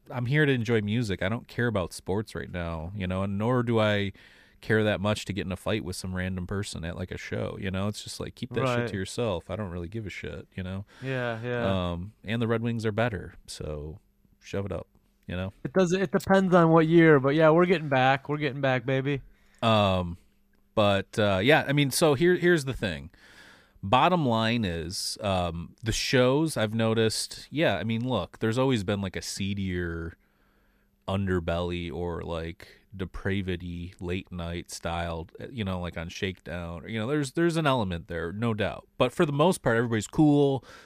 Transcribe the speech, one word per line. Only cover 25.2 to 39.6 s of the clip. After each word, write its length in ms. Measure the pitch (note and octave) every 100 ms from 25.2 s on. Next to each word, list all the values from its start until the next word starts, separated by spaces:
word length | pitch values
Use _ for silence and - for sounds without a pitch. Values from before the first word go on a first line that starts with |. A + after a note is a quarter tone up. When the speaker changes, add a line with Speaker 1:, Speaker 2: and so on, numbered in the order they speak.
Speaker 1:
um, 540 | G2+ F#2+ F2 E2+ E2+ -
the 120 | A2+
shows 640 | - - C3 B2+ C#3 D#3+ B2
I've 160 | A2
noticed, 720 | A2+ A2+ A2+ A2 - - - -
yeah, 280 | C3 D#3+ F#2+
I 80 | G#2+
mean, 220 | A2+ B2
look, 320 | A2+ F#2+ -
there's 180 | A2+ A2+
always 260 | C3 B2
been, 160 | F#2 G2+
like, 140 | G2 E2+
a 60 |
seedier 960 | - - G2 G2+ F#2+ F2+ F2 E2 E2 - _ _ _ _ _ _ _ _ -
underbelly 840 | G2 G2 F#2 E2+ E2+ F2 F2 E2+
or, 300 | C#2+ F2 E2
like, 600 | E2 E2 E2 E2 - - _ F#2+
depravity, 1000 | F2+ - G2+ G2 F#2 F2 F2 F2 F2 -
late 320 | F2 F#2+ -
night 400 | F2+ E2+ E2+ D#2+
styled, 600 | - E2+ E2+ E2+ E2 E2 -
uh, 80 | -
you 120 | B2+
know, 160 | G2 F#2
like, 180 | F2 E2+
on 120 | E2
Shakedown. 800 | - F#2+ F2+ - E2+ E2+ E2+ E2
You 100 | A2+
know, 80 | A2
there's, 260 | D3+ C3+
there's 220 | - E3+ D#3+
an 100 | D3+
element 400 | C3 F#2+ E2+ -
there, 240 | E2+ E2+
no 200 | G2+ A#2
doubt. 340 | G#2+ F#2 - - -
But 160 | B2
for 120 | - D#3+
the 60 |
most 300 | C#3 E3 F3+